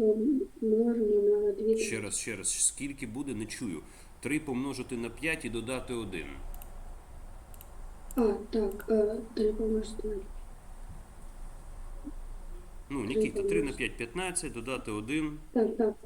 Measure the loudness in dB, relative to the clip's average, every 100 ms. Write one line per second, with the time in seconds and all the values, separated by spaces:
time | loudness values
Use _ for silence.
0 | 6 6 6 4 0 0 4 6 6 4
1 | 6 6 8 6 4 4 4 4 2 0
2 | -2 -2 -2 -2 -2 2 2 2 -4 -6
3 | -6 -4 -4 -4 -4 -4 -4 -4 -8 -16
4 | -18 -8 -2 0 0 -2 -2 -4 -4 -4
5 | -4 -2 -2 -2 -2 -4 -2 -4 -2 -4
6 | -4 -4 -6 -8 -8 -8 -10 -10 -10 -12
7 | -14 -14 -12 -14 -14 -16 -14 -12 -12 -12
8 | -2 4 4 4 0 2 2 0 4 4
9 | 6 2 -4 2 2 2 2 2 0 -4
10 | -4 -4 -6 -10 -12 -14 -14 -12 -12 -12
11 | -14 -14 -14 -10 -10 -10 -12 -10 -8 -8
12 | -8 -8 -8 -8 -8 -10 -10 -12 -6 -2
13 | 2 4 4 2 2 2 2 0 -4 -2
14 | -4 -2 -2 -2 -4 -4 -4 -4 -2 -4
15 | -2 0 -2 -4 0 4 4 4 2 2